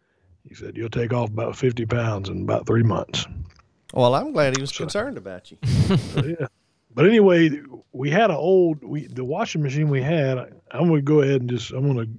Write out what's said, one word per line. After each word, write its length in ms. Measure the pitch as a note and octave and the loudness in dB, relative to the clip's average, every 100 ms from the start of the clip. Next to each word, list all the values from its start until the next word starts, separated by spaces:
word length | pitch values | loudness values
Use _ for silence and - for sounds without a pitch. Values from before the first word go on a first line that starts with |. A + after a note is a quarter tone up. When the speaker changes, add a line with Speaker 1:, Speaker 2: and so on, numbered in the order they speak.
| _ _ _ _ _ | _ _ _ _ _
Speaker 1:
He 60 | |
said, 220 | - G2+ G2+ | -18 -14 -10
"You'll 120 | A2+ | -6
take 220 | A#2+ A#2 | -4 -2
off 180 | B2 A2 | -2 -2
about 260 | G#2+ A2+ A#2 | -4 -6 -2
fifty 300 | C3 A#2+ A2+ | -2 -2 -2
pounds 420 | A#2+ A2+ G2+ F#2+ | -2 -2 -4 -6
in 140 | F#2 | -6
about 240 | G2 A2 - | -2 -2 0
three 160 | A2+ | 2
months." 440 | A2+ E2+ - - - - - _ _ _ - | 2 0 -4 -8 -8 -12 -14 _ _ _ -8
Speaker 2:
Well, 220 | B2+ A#2+ | 0 2
I'm 180 | C#3 D4 | 2 0
glad 240 | A#3+ C#3 C3 | 0 0 0
he 40 | |
was 100 | C#3 | -6
Speaker 1:
So 100 | - | -8
Speaker 2:
concerned 320 | D#3 G3+ C4+ D#3+ | -6 -6 -6 -10
about 320 | F#2+ F#2 - | -14 -16 -18
you. 80 | - | -6
Speaker 1:
<laughs> 340 | C3 - - E3+ | -2 2 2 0
So, 280 | F#2+ D3 | 0 -4
yeah. 220 | C#3 E3 C#3 _ _ _ _ A2+ | -4 -6 -8 _ _ _ _ 4
But 100 | F3+ | 6
anyway, 440 | A3+ G3 E3+ D#3+ D3 - - _ | 8 6 6 4 0 -10 -20 _
we 160 | - C#3+ | -6 0
had 200 | F3+ A3+ | 2 2
an 60 | C#3+ | 2
old, 480 | E3 F#3+ E3+ D3+ | 2 4 4 0
we, 240 | A#2+ D3 C3 | -6 -10 -8
the 160 | A#2+ | -8
washing 380 | B2+ E3+ A3+ E3 | -6 -4 -4 -4
machine 240 | C#3+ C#3+ D3+ | -2 0 0
we 120 | C3+ | 0
had, 380 | C3 E3 C3+ B2+ | 0 0 0 -2
I, 80 | - - _ | -8 -18 _
I'm 180 | - E3+ | 0 2
gonna 140 | D#3 | 2
go 200 | C#3 D3+ | 4 4
ahead 180 | C#3 C3+ | 4 2
and 100 | B2 | 0
just, 220 | A#2+ - | -4 -6
I'm 140 | B2+ C#3+ | -2 0
gonna 180 | B2 A2+ | 0 -4